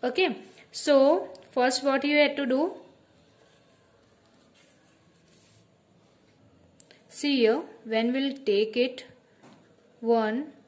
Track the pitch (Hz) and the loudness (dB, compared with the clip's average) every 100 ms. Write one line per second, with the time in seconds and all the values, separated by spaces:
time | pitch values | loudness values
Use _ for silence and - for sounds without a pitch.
0 | 247 254 370 214 - - - - - 277 | -4 -2 -2 -2 -14 -20 -14 -6 4 6
1 | 269 349 - - - - 247 262 277 269 | 6 4 -2 -16 -10 0 0 0 0 0
2 | 285 294 285 277 277 262 339 - - _ | 0 2 2 0 -2 0 -2 -6 -20 _
3 | _ _ _ _ _ _ _ _ _ _ | _ _ _ _ _ _ _ _ _ _
4 | _ _ _ _ _ _ _ _ _ _ | _ _ _ _ _ _ _ _ _ _
5 | _ _ _ _ _ _ _ _ _ _ | _ _ _ _ _ _ _ _ _ _
6 | _ _ _ _ _ _ _ _ - - | _ _ _ _ _ _ _ _ -20 -20
7 | _ - 294 277 226 247 349 - 233 220 | _ -6 -2 2 2 2 -4 -16 -6 -2
8 | 233 254 277 277 - 202 214 226 254 254 | -2 -2 -4 -4 -2 0 0 -2 -4 -4
9 | - - _ _ - - _ _ _ _ | -20 -20 _ _ -20 -20 _ _ _ _
10 | 226 233 214 226 302 - | 0 0 0 -4 -8 -14